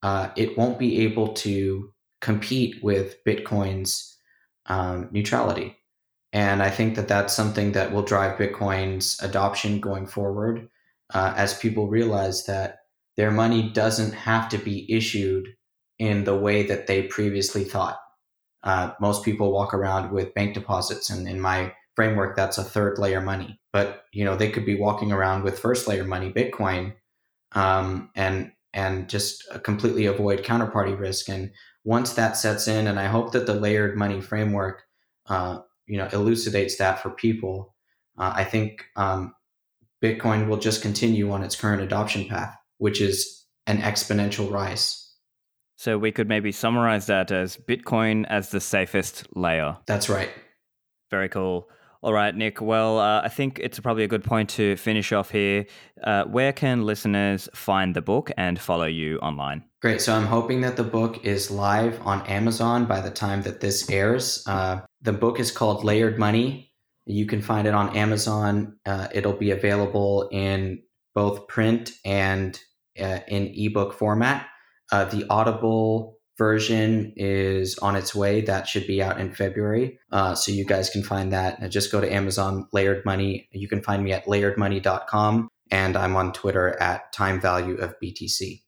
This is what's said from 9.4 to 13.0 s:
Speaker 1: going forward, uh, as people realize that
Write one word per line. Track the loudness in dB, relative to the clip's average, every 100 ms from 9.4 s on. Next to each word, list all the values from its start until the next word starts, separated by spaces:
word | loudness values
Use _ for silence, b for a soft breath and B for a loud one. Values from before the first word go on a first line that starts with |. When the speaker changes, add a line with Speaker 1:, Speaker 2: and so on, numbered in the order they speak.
| 0 0 -2 -2
Speaker 1:
going | -2 -6 -6
forward, | -4 -2 -2 -2 -4 -8 _ _ _ _
uh, | 0 0 2
as | 0 0
people | -2 0 0
realize | 2 2 2 0 -2
that | -4 -4 -4 -8 _ _